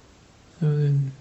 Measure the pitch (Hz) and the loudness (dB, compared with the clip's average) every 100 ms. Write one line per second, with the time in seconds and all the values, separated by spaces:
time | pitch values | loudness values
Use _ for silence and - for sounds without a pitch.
0 | - - - - - - 151 147 147 143 | -20 -20 -20 -20 -20 -4 -2 0 2 2
1 | 135 - | 0 -4